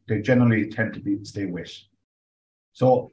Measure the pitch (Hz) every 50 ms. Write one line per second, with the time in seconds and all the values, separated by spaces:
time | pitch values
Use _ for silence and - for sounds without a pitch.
0 | _ - 113 104 104 131 127 123 123 117 113 107 101 - - - 110 107 - -
1 | - 98 101 101 - - - 104 98 92 87 85 82 - - - _ _ _ _
2 | _ _ _ _ _ _ _ _ _ _ _ _ _ _ _ - 127 127 127 120
3 | - -